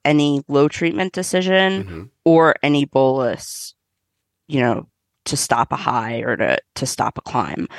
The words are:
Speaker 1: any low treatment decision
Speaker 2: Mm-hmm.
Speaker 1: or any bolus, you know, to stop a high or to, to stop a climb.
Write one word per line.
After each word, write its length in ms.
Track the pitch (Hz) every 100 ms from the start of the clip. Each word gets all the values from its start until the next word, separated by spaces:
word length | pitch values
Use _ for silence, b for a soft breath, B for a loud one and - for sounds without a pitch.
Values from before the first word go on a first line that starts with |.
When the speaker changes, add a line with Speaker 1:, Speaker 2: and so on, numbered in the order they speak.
| 143
Speaker 1:
any 380 | 151 147 143 -
low 200 | 143 147
treatment 460 | - 170 196 185
decision 720 | 185 185 185 185 190 190 190
Speaker 2:
Mm-hmm. 200 | 190 170 104 _ 170
Speaker 1:
or 300 | 165 160 -
any 240 | 143 147 139
bolus, 880 | 135 135 135 123 87 - - - _ _ _ _ _ _ _ _
you 120 | 139
know, 280 | 120 110 - _ _ _ -
to 120 | 143
stop 340 | - 117 117
a 60 | -
high 400 | - 120 113 117
or 160 | 117 117
to, 240 | - - - -
to 100 | 131
stop 320 | - 113 -
a 40 |
climb. 460 | - 123 82 73 -